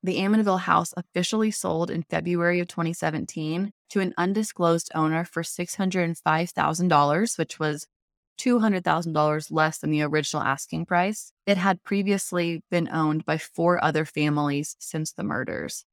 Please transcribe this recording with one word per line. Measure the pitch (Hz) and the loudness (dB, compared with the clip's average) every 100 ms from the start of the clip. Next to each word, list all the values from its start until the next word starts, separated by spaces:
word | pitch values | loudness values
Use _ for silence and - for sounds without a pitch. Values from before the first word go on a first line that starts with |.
The | 185 175 | -2 0
Amityville | 190 220 208 185 | 2 4 4 2
house | 185 165 170 - | 4 2 2 -6
officially | - 175 180 220 220 | -6 -4 -2 0 0
sold | 208 185 160 175 | 0 -2 -2 -2
in | 170 | -4
February | 160 165 165 175 170 175 | -2 -4 0 0 2 0
of | 175 | -2
twenty | - 165 | -4 -4
seventeen | 170 160 156 - - 156 165 202 - _ | -2 -4 -4 -6 -6 -4 -2 -4 -8 _
to | 202 | -2
an | 190 - | -2 -2
undisclosed | 175 196 214 - 170 170 - | -2 0 -4 0 2 2 0
owner | 160 156 160 | -2 0 0
for | 170 - | -2 -6
six | 165 - 175 | -6 -6 -8
hundred | - 190 185 | -2 -2 0
and | 170 165 | -2 0
five | - 160 175 | 0 0 0
thousand | - 151 165 180 | 0 0 2 4
dollars, | 151 143 156 226 - | 4 4 2 0 -2
which | 160 - | -4 -2
was | 156 151 - _ _ _ _ - | -4 -4 -8 _ _ _ _ -4
two | 254 240 | 2 4
hundred | 220 190 | 4 2
thousand | 175 160 170 | 2 0 2
dollars | 156 151 151 151 | 2 2 2 -2
less | 160 156 - | 0 2 0
than | 151 | 0
the | 151 | 0
original | 151 151 147 151 | 2 0 0 -2
asking | - 139 - 160 170 | -2 -2 -4 -6 0
price. | 175 185 220 - _ - | 2 2 -2 -12 _ 0
It | 196 | 2
had | 190 185 | 2 0
previously | - 202 196 196 - 175 170 165 - | 0 0 2 0 0 -2 0 -2 -2
been | 175 170 | -2 0
owned | 160 156 156 - | 0 2 0 0
by | 156 | -4
four | - - 170 175 | -4 0 2 4
other | 156 156 156 | 2 0 -2
families | - 151 147 147 143 151 - | 0 0 2 0 -2 -4 -10
since | - 160 156 | -8 -6 -6
the | - | -6
murders | - - 131 - 78 - - | -4 -4 -4 -6 -8 -10 -16